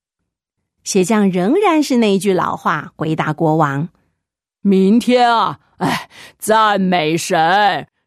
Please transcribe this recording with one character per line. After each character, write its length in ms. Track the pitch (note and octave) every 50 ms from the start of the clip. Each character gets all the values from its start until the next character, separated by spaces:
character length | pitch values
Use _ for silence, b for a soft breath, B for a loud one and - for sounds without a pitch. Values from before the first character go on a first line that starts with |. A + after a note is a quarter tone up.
| _ _ _ _ _ _ _ _ _ _ _ _ _ _ _ _ -
鞋 200 | - - G3 F3+
匠 260 | E3 A3+ G#3+ G3+ G3
仍 240 | F3 F#3 F3 G3 C#4+
然 260 | G4+ A4 F#4+ D#4+ D#4
是 180 | C#4+ - C4 A#3+
那 200 | A3+ G#3 G3 G3
句 160 | F3 G#3 F#3
老 220 | E3 D#3 - -
话， 360 | E3 - G#3 E3+ D3+ C#3+ - -
回 180 | - D#3+ D#3+ D#3+
答 180 | D#3 D#3 D#3
国 240 | D3+ - E3 D#3 D#3
王 320 | D#3+ D#3 C#3+ C#3 C#3 D#3 F#3 _ _ _ _ _ _ _ _ _ _ _ _ _ _
：“明 360 | - G3 G3 F#3+ F#3+ F#3+ G#3+ A#3+
天 340 | - - B3 B3 A#3+ A#3+
啊， 280 | A#3 A3+ G3 E3 C#3+ - _ _ _
哎， 340 | - - C#4 B3 B B B B B B B B _
赞 420 | - - A3 A3 A3 G#3+ G3+ G3
美 360 | F#3+ F#3 F#3 F3 D#3 D3+ D#3+
神， 720 | E3 - - F#3+ E3 D#3+ E3 F#3 G#3 G#3 G3 F3 C#3+ - - _ _ _